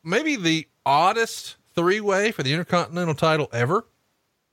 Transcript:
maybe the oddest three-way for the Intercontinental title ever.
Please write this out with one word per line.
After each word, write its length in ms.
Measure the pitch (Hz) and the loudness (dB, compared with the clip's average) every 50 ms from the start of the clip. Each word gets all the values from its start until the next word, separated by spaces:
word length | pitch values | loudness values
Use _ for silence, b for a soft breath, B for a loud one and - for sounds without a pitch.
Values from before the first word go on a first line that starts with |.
| - | -8
maybe 320 | 160 180 233 311 320 294 | -2 -2 0 0 0 -2
the 320 | 240 180 165 160 160 143 _ _ _ - | -2 0 0 0 0 -2 _ _ _ -2
oddest 720 | 131 139 147 165 185 220 226 226 226 - - - - - _ _ _ - | 2 2 4 4 4 2 2 -2 -2 -4 -10 -14 -16 -18 _ _ _ -4
three-way 580 | - 170 175 196 214 214 202 190 185 202 226 | 0 2 2 2 2 2 0 0 2 2 0
for 120 | 226 - 151 | -2 -2 -2
the 100 | 131 143 | -2 -2
Intercontinental 640 | 165 175 - - 175 170 - 160 175 180 165 151 | -2 -2 0 0 0 0 -2 -4 -4 -2 -2 -2
title 340 | - - 160 156 156 143 - - | 0 2 2 2 2 0 -2 -2
ever. 320 | 117 120 127 165 214 233 _ _ _ _ _ _ _ _ _ _ _ _ _ | -2 0 0 0 -2 -2 _ _ _ _ _ _ _ _ _ _ _ _ _